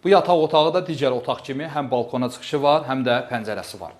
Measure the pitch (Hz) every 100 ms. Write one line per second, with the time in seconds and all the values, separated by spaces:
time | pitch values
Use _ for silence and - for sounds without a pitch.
0 | 175 190 170 175 156 160 156 170 175 151
1 | 135 123 120 123 - 135 156 147 135 123
2 | 120 127 123 123 - 151 143 151 131 131
3 | 123 120 135 120 107 101 90 98 87